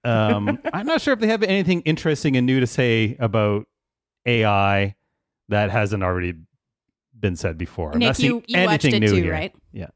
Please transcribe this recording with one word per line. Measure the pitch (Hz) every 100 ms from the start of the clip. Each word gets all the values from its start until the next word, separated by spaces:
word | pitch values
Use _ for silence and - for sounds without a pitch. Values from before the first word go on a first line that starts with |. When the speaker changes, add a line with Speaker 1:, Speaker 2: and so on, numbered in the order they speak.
Speaker 1:
um, | 123 113 107 104 104 254 311
Speaker 2:
<laughs> |
Speaker 1:
I'm | - 254
not | 320
sure | -
if | 240
they | 220
have | 220
anything | 202 196 180 175
interesting | 156 156 160 147 156 131
and | 123
new | 131
to | 123
say | - 127 113 107 -
about | 113 110 104 101 - _ _ _ _ _ 123
A | 117
I | 107 101 98 98 98 - _ _ _ _ -
that | 104 104
hasn't | 113 104 101
already | 92 90 90 82 82 _ _ _ _ _ _ 113
been | 104 85
said | 92 80
before. | 85 - 82
I'm | 233
Speaker 2:
Nick, | 240
Speaker 1:
not | 135
seeing | 247
Speaker 2:
you, | 233 -
you | 180 185
watched | 208
Speaker 1:
anything | 151 107
Speaker 2:
it | 107
Speaker 1:
new | 95
Speaker 2:
too, |
Speaker 1:
here. | 82
Speaker 2:
right? | 80 80 _ _
Speaker 1:
Yeah. | - 85